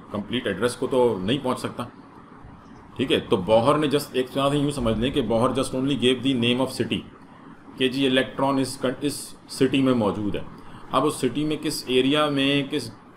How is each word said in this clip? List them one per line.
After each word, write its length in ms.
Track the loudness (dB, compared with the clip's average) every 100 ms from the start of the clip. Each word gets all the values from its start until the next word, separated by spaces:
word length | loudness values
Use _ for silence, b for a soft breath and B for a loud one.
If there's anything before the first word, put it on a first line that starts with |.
| -10
complete 340 | -8 -4 -4 -2
address 300 | 0 -2 -2
को 100 | -2
तो 320 | 2 2 2
नहीं 200 | 0 -2
पहुंच 200 | -2 -4
सकता। 280 | -6 -8 -12 -12 -20 -20 -20 -20 -20 -20 -20 -20 -14 -4
ठीक 120 | 0
है, 100 | 0
तो 160 | 2 0
बोहर 420 | 4 4 6 4
ने 100 | 2
just 280 | 0 -2 -4
एक 120 | -2
तरह 220 | 0 0
से 60 | 2
यूँ 140 | 0
समझ 280 | 0 0 0
लें 140 | 0
कि 100 | 0
बोहर 280 | 0 2 2
just 240 | 0 -2
only 220 | -2 -2 2
gave 260 | 2 2
the 140 | 2 2
name 260 | 2 2 0
of 20 | -2
city, 220 | -2 -4 -6 -18 -20 -20 -20 -20 -14 -2
कि 100 | 0
जी 180 | 2 2
electron 520 | 2 0 0 0 2
इस 180 | -2 -2
कं-, 280 | -4 -2
इस 100 | -4 -6 -12 -16 -10
city 340 | 0 2 4
में 100 | 4
मौजूद 440 | 4 2 0 -2 -4
है। 100 | -8 -14 B B B
अब 120 | 0
उस 160 | 0 0
city 240 | -2 -2
में 140 | -2 -2
किस 320 | -4 -6 0
area 400 | 2 4 2 2
में, 380 | 2 2 0 0
किस 160 | -4 -6 -12 -20